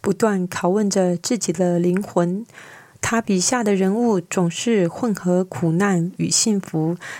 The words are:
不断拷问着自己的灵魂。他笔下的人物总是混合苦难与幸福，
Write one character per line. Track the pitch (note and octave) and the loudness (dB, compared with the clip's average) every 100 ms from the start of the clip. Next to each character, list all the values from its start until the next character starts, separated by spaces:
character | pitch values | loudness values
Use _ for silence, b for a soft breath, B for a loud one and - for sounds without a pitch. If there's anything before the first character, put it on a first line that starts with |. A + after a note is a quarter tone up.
不 | G3+ | -2
断 | F#3 A3 G3 F3+ | 0 2 2 -2
拷 | - F3+ | -2 0
问 | G#3 G#3 | 2 2
着 | G3 F3+ E3+ | 2 0 0
自 | - A#3 | -2 -2
己 | - | -2
的 | E3 F3+ F3 | 0 0 2
灵 | F3 F#3 | 2 0
魂。 | G#3 F3+ F3 F#3+ A#3 B B B B B | 0 0 0 -2 -8 B B B B B
他 | - A3+ | -4 -2
笔 | A3 F#3 | 0 0
下 | F3+ B3 | 0 0
的 | G#3 | 2
人 | G3 F#3+ | 2 2
物 | A3 A#3+ F#3 | 2 2 0
总 | E3+ G3 E3+ | 0 0 0
是 | - A#3 G#3+ E3+ | 0 0 2 2
混 | - A#3+ | 0 -4
合 | F#3+ F3+ F3+ | -2 0 0
苦 | F#3 - E3 | 0 -2 0
难 | E3+ G3+ F3+ F3 - | 2 2 2 -2 -4
与 | E3+ | -2
幸 | - A3+ G3+ | 0 0 0
福， | - D#3+ D#3+ F3 B | -2 -2 -2 -4 B